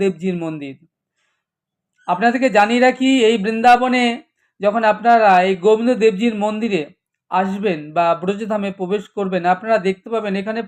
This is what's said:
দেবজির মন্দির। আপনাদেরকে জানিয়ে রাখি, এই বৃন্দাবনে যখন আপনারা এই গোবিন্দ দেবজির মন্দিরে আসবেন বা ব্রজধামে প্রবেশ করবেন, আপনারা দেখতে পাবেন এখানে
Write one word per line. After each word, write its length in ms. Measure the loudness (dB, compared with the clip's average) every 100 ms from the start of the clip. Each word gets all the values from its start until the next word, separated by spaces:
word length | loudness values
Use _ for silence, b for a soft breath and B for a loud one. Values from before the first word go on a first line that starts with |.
দেবজির 340 | -2 -2 -4 -4
মন্দির। 300 | -6 -8 -12 -16 _ _ _ _ _ _ _ _ _ _ _ _ -4
আপনাদেরকে 400 | 0 0 2 2 2
জানিয়ে 260 | 2 4 2
রাখি, 240 | 2 2 2 2
এই 80 | 2
বৃন্দাবনে 600 | -2 2 4 4 4 0 0 -4 -12 _ _ -4
যখন 220 | -2 0 0
আপনারা 380 | 0 4 4 6 4 2
এই 60 | 0 2
গোবিন্দ 260 | 2 2 2
দেবজির 320 | 2 2 -2 -2
মন্দিরে 380 | -4 -4 -4 -4 -6 _ _ _ -6
আসবেন 500 | -2 -2 -2 -4 -4 -6 -2
বা 100 | 0 0
ব্রজধামে 480 | -2 -6 -4 -6 -6 -8
প্রবেশ 260 | -6 -6 -8 -8
করবেন, 260 | -4 -2 0
আপনারা 220 | -2 0 -2 0
দেখতে 200 | -6 -6
পাবেন 220 | -6 -4 -6
এখানে 200 | -6 -8